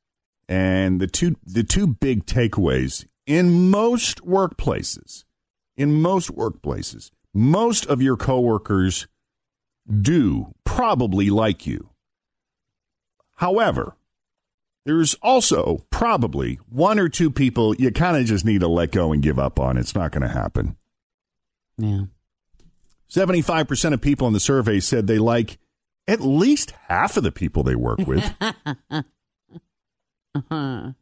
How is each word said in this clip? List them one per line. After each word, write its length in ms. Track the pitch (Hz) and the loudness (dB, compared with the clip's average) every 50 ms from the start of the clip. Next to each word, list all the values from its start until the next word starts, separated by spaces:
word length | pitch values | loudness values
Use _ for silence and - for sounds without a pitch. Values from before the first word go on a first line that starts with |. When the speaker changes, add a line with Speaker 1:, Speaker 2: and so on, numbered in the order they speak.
| _ _ _ _ _ _ _ _ _ - | _ _ _ _ _ _ _ _ _ -4
Speaker 1:
and 520 | 92 95 95 95 92 95 95 92 95 90 | -2 0 0 2 2 2 2 0 0 -2
the 80 | 95 90 | -2 -4
two, 260 | - - 175 175 160 - - | -2 -2 0 0 -2 -4 -8
the 200 | - 92 117 110 | -6 -2 -2 -2
two 240 | - - 196 208 170 | 0 0 0 2 0
big 360 | 113 - - 135 123 104 - | 0 0 0 -2 0 -2 -2
takeaways 800 | - - 127 117 110 - - 92 76 64 65 65 65 - - - _ _ _ - | -2 0 0 0 0 0 0 0 0 0 0 -2 -4 -6 -10 -14 _ _ _ -4
in 420 | - 147 170 180 175 175 175 180 185 | -2 0 2 4 4 4 4 4 4
most 560 | 196 202 220 233 240 233 - - - - - | 4 2 2 0 0 0 -2 -4 -6 -8 -6
workplaces, 1000 | 175 185 196 190 180 - - - 135 87 50 - - - - - - - - - _ _ _ _ _ _ _ _ _ _ | -2 0 0 0 0 -4 -4 -4 -2 -2 -2 -4 -8 -10 -12 -16 -20 -20 -20 -20 _ _ _ _ _ _ _ _ _ _
in 240 | - 139 147 147 151 | -2 0 2 2 2
most 300 | 160 175 196 190 170 - | 2 2 2 0 -2 -4
workplaces, 800 | - - 113 110 - - - 73 64 50 - - - 55 - - _ _ _ _ - | -6 -4 -4 -6 -6 -6 -8 -8 -6 -6 -8 -10 -12 -16 -20 -20 _ _ _ _ -2
most 500 | 101 113 135 165 202 226 233 220 - - | 0 2 4 4 2 2 0 0 -2 -2
of 140 | - 147 123 | -2 0 2
your 160 | 131 135 127 | 2 0 0
coworkers 920 | 107 - - 131 127 120 117 110 101 - - 104 95 92 95 92 - - - _ _ _ _ _ _ _ _ _ _ _ _ _ _ _ 117 107 104 | 0 0 0 0 2 2 2 0 0 -2 0 0 2 2 0 -2 -4 -8 -12 _ _ _ _ _ _ _ _ _ _ _ _ _ _ _ -4 -2 0
do 540 | 98 127 170 165 127 92 71 - 101 - - _ - | 2 2 2 2 2 2 0 -2 -6 -10 -14 _ -6
probably 680 | - - - 247 226 196 127 127 104 92 98 101 101 | -4 -2 0 0 0 0 0 0 0 0 0 2 2
like 360 | 101 110 110 110 95 - - | 2 2 2 0 -2 -4 -6
you. 240 | - - - - - _ _ _ _ _ _ _ _ _ _ _ _ _ _ _ _ _ _ _ _ _ _ _ _ _ _ _ _ _ | -8 -8 -8 -10 -16 _ _ _ _ _ _ _ _ _ _ _ _ _ _ _ _ _ _ _ _ _ _ _ _ _ _ _ _ _
However, 600 | - 175 180 190 220 226 180 123 - - - - _ _ _ _ _ _ _ _ _ _ _ _ _ _ _ _ _ - | -4 -2 0 2 2 2 0 0 -2 -6 -8 -12 _ _ _ _ _ _ _ _ _ _ _ _ _ _ _ _ _ -4
there's 280 | 143 156 165 160 147 - | 0 2 2 2 0 0
also 720 | - - 226 262 254 214 - 139 - - - 85 - - - | -2 2 2 2 4 4 2 0 0 0 -2 -2 -4 -6 -8
probably 680 | - - 233 233 220 170 117 87 69 69 65 60 64 - - - | -4 -2 0 0 2 0 0 -2 -2 -4 -6 -6 -6 -10 -14 -10
one 320 | 113 131 165 202 220 214 | -2 0 2 2 2 2
or 80 | 185 160 | 0 -2
two 220 | - - 170 151 | 0 0 0 0
people 440 | 123 - 139 127 - 123 113 110 104 | 2 2 0 0 2 2 2 2 2
you 160 | - 131 127 | 2 0 0
kinda 320 | 98 - 165 180 170 143 127 | 2 2 0 2 2 0 0
just 220 | 110 110 95 85 | 0 0 0 2
need 160 | 113 104 98 | 2 2 2
to 80 | 87 85 | 2 2
let 240 | 85 87 85 78 - | 2 2 0 0 0
go 200 | 98 87 80 78 | 0 0 2 0
and 80 | 73 69 | 2 0
give 160 | 76 69 64 | 0 0 0
up 200 | 67 65 - - | -2 -2 -2 -2
on. 180 | 65 64 64 62 | -2 0 0 -2
It's 160 | 58 - - | -2 -2 -4
not 160 | 101 85 76 - | -4 -4 -4 -4
gonna 160 | 73 65 60 | -4 -4 -4
happen. 480 | - 64 50 - - - - - - - _ _ _ _ _ _ _ _ _ _ _ _ _ _ _ _ _ _ _ | -4 -4 -6 -4 -4 -4 -4 -4 -8 -10 _ _ _ _ _ _ _ _ _ _ _ _ _ _ _ _ _ _ _
Speaker 2:
Yeah. 260 | - 110 107 101 98 98 95 - _ _ _ _ _ _ _ _ _ _ - _ _ _ _ _ _ _ - | -6 -4 -2 -2 -4 -4 -8 -10 _ _ _ _ _ _ _ _ _ _ -20 _ _ _ _ _ _ _ -4
Speaker 1:
Seventy-five 580 | - 175 190 180 185 175 147 - 170 160 151 | 0 0 2 2 2 0 0 0 0 0 0
percent 280 | - 143 120 - 165 147 | 0 -2 -2 0 0 0
of 60 | 117 | 0
people 280 | - 143 143 - 135 120 | 2 0 0 2 2 2
in 40 | 107 | 2
the 80 | 101 | 2
survey 380 | - - 139 135 113 113 104 98 | 2 2 2 2 2 2 2 0
said 280 | - - 135 120 104 98 | 0 0 0 0 2 2
they 100 | 113 107 | 2 2
like 400 | 110 117 117 120 113 - - - _ _ _ _ _ _ _ _ - | 2 2 2 0 0 -4 -6 -20 _ _ _ _ _ _ _ _ -4
at 140 | - 214 226 | -2 -2 0
least 520 | - 135 135 151 196 262 294 285 - - - - _ - | 2 2 2 4 4 4 4 2 0 -6 -10 -16 _ -4
half 280 | 87 90 139 - - | 0 0 0 0 0
of 60 | 208 135 | 0 -2
the 100 | 87 - | -2 -2
people 300 | - 95 73 - 80 65 | -2 -6 -2 -2 0 0
they 120 | 64 64 | 0 0
work 240 | 58 60 58 55 - - | -2 -2 -4 -2 -4 -2
with. 240 | 67 65 - - - - - | -2 0 0 -2 -2 -4 -4
Speaker 2:
<laughs> 680 | 202 220 - - - 151 139 - _ - - 156 - _ _ _ _ _ _ _ _ _ - 170 _ _ _ _ _ _ _ _ _ _ _ _ _ _ - | -6 -6 -6 -6 -8 -10 -10 -10 _ -10 -8 -8 -8 _ _ _ _ _ _ _ _ _ -20 -20 _ _ _ _ _ _ _ _ _ _ _ _ _ _ -8
Uh-huh. 580 | 147 131 - 160 156 143 135 127 104 - 120 131 _ | -8 -6 -6 -6 -6 -6 -6 -8 -8 -10 -12 -14 _